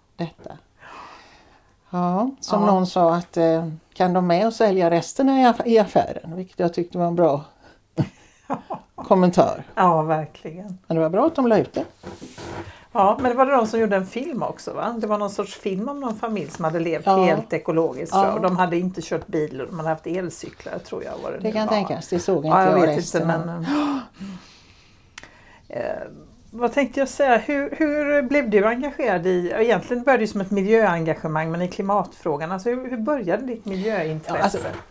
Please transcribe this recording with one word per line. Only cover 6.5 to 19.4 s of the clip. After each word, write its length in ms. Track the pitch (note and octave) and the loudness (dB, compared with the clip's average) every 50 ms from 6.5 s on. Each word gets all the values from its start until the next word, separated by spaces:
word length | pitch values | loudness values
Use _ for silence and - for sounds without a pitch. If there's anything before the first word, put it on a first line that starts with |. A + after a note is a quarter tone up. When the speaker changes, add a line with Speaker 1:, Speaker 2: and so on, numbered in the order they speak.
| - - | -4 -2
Speaker 1:
jag 140 | F3+ E3+ E3+ | 0 0 0
tyckte 240 | - F3 F3 - F3+ | -2 -4 -4 -2 -2
var 80 | F3 | 0
en 100 | E3+ F3 | 0 2
bra 260 | F3 F3 D#3 C#3 C#3+ D3 - _ _ _ - - _ _ _ _ | 4 4 4 4 2 -2 -8 _ _ _ -20 -20 _ _ _ _
Speaker 2:
<laughs> 1000 | - - - - _ _ _ _ _ _ - C#4 - - - D#4 - - _ _ | -2 -2 -2 -4 _ _ _ _ _ _ -8 -8 -8 -8 -10 -12 -12 -12 _ _
Speaker 1:
kommentar. 680 | - - - G#3 F#3 F3+ F3+ F3 - C#3 - - - - - - | -16 -2 2 4 4 4 4 4 4 4 2 2 -4 -10 -8 -2
Speaker 2:
Ja, 260 | - F#3+ F3+ E3 D#3+ | 2 4 4 4 4
verkligen. 760 | D#3 D#3+ D#3+ D#3 D3+ D3+ - - - E3 D#3 F3+ G3 G#3 F3+ - - - | 2 0 0 -2 -2 -6 -12 -16 -16 -14 -14 -14 -14 -14 -14 -14 -8 -2
Speaker 1:
Men 80 | - D#3+ | 0 0
det 40 | D#3+ | 2
var 60 | D#3 | 2
bra 180 | F3 G3+ C4 E4 | 2 2 2 2
att 80 | E4 | 2
de 120 | - B3+ A#3+ | 0 2 4
la 100 | A3 F#3+ | 4 4
ut 160 | - - - | 2 0 -4
det. 120 | - E4 - - _ - - - - - C4 - - - E4+ - - - - - - - _ - | -8 -10 -10 -12 _ -18 -18 -16 -16 -18 -18 -16 -16 -14 -12 -12 -12 -12 -14 -16 -20 -20 _ 0
Speaker 2:
Ja, 240 | A#3 G3 G3 A3+ C4 | 2 4 4 4 2
men 100 | C4 B3+ | 2 0
det 60 | B3 B3+ | 2 4
var 80 | C4+ | 4
det 60 | C4 C#4+ | 4 4
de 120 | C4 A3+ G#3+ | 2 2 2
som 120 | A3+ A3+ | 0 0
gjorde 160 | A3+ G#3 G3 | 2 2 2
en 100 | F#3+ F#3 | 0 -2
film 380 | F#3 - A#3 C4 F4 D4 G#3 D3+ | -2 -6 -8 -8 -6 -6 -6 -6
också, 300 | - - - - - - | -6 -6 -8 -10 -10 -8
va? 220 | C#3 D#3 G#3+ A#3+ A3+ | -6 -6 -6 -4 -4
Det 80 | A3 G#3+ | -2 -2
var 100 | G#3+ G#3 | -2 -2
någon 120 | G#3 G3 | -2 -4
sorts 260 | G#3 - G3+ G3 - - | -4 -6 -6 -6 -8 -8
film 320 | - G#3+ F#3+ F#3 A3 C#4 | -6 -4 -4 -4 -4 -6
om 100 | C#4+ C#4+ | -8 -8
någon 160 | C#4 A#3+ G#3+ | -6 -8 -6
familj 340 | A3 - A#3 A3 G3 D#3 C#3 | -6 -6 -4 -4 -4 -6 -8
som 140 | - - E3+ | -8 -4 -4
hade 140 | D#3+ D#3+ E3+ | -2 -2 -2
levt 260 | E3 E3+ D#3+ D3 - | -2 -2 -2 0 2
Speaker 1:
Ja. 100 | G3 F#3+ F#3+ F#3 | 4 4 6 6
Speaker 2:
helt 300 | F3 D#3+ D3+ D3 - - | 4 4 2 0 -2 -4
ekologiskt, 640 | D#3 - - E3 D#3+ E3 D3 B2+ B2+ - A2+ - | -4 -2 0 0 0 0 0 -2 -6 -6 -2 0
Speaker 1:
Ja. 60 | F#3+ | 2
Speaker 2:
tror 40 | G3 - | 2 2
jag. 80 | - | 2
Och 60 | - | 0
de 160 | - F#3 F#3 F3+ | 0 0 2 2
hade 200 | F#3 F3 E3+ E3+ | 0 0 0 -2
inte 240 | F3+ F3+ F#3 F3 D#3+ | -2 -2 -4 -6 -6
kört 240 | - F#3+ D#3+ - - | -6 -6 -6 -6 -4
bil 340 | - D#3+ | -4 -2